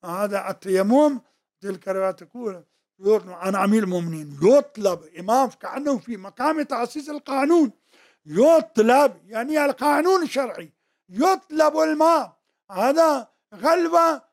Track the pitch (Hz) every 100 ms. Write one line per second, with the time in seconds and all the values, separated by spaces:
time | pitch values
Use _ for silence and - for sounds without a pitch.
0 | 180 180 208 202 196 185 190 190 196 254
1 | 302 269 _ _ _ _ 196 190 196 190
2 | 190 175 175 240 233 180 151 _ _ _
3 | 196 214 185 180 185 196 196 214 196 180
4 | 170 160 151 143 170 277 277 214 196 175
5 | - 165 185 240 262 - - - 285 262
6 | 196 220 196 _ 269 311 294 254 240 302
7 | 285 294 285 269 285 339 277 - _ _
8 | _ _ - 156 277 330 320 - 220 254
9 | 285 196 185 220 247 302 285 285 294 294
10 | 330 381 320 254 254 180 165 _ _ _
11 | _ 180 330 381 _ 302 311 302 311 302
12 | 311 330 220 _ _ _ _ 185 233 302
13 | 320 285 226 _ _ 202 247 339 339 339
14 | 330 294 _